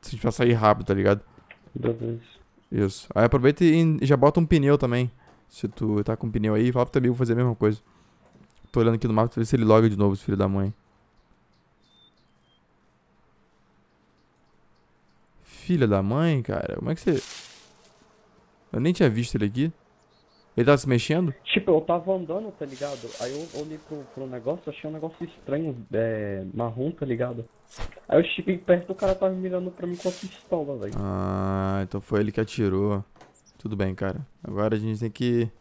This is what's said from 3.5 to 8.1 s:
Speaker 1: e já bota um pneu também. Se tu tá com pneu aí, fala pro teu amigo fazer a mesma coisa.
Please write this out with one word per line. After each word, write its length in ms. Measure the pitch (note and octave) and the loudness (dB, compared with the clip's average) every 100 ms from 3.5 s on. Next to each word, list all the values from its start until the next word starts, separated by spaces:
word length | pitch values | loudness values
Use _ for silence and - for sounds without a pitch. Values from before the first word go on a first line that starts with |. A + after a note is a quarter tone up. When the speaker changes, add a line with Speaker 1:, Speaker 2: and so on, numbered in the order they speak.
| D3 | 4
Speaker 1:
e 340 | E3+ D#3+ E3 D#3 | 4 6 4 2
já 140 | C3+ C#3+ | 4 6
bota 220 | C#3 E3+ | 6 4
um 60 | E3 | 4
pneu 320 | E3 C#3 C#3+ | 4 4 4
também. 340 | C3 A#2+ B2 - - _ _ | 2 0 -2 -4 -20 _ _
Se 180 | - G#2 | -10 -10
tu 340 | - A2 G#2 | -4 -2 -2
tá 120 | G#2 A2+ | -2 -4
com 160 | A2+ | -4
pneu 220 | A2 G#2+ G#2+ | -2 0 2
aí, 160 | A#2+ | 2
fala 140 | B2 B2 | 2 0
pro 80 | |
teu 60 | C#3 | 2
amigo 120 | B2+ | 2
fazer 200 | B2 B2 | 0 0
a 20 | A#2 | 2
mesma 180 | B2 | 0
coisa. 260 | A2+ G#2+ G#2+ _ _ _ | 2 2 0 _ _ _